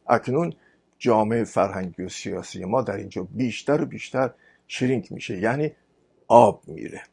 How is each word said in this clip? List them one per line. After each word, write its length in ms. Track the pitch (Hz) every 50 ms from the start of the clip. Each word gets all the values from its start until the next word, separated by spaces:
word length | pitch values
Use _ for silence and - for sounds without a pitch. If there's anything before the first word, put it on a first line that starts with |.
| _
اکنون 480 | - - - - - 123 151 170 170 165 - _ _ _ _ _ _ _ _
جامعهٔ 460 | - 127 113 107 107 107 113 117 110
فرهنگی 580 | 95 - 110 95 98 95 98 95 92 82 - 92
و 60 | 90
سیاسی 560 | - - - - - 90 85 - - 95 90
ما 180 | 92 110 131 120
در 140 | 101 98
اینجا 260 | 104 107 98 - - - -
بیشتر 520 | - 107 127 120 104 - - - 143 156 160
و 40 |
بیشتر 440 | 123 - - - - - 131 131 120 - _ _ _ _ _ _
شرینک 460 | - - - 160 127 131 120 92 - 92
می‌شه، 260 | 90 - - 110 90
یعنی 340 | 95 110 123 143 151 156 - _ _ _ _ _ _ _ _ _ _ -
آب 340 | 113 120 120 104 87 - _
میره. 360 | - 80 78 - - 80 - - -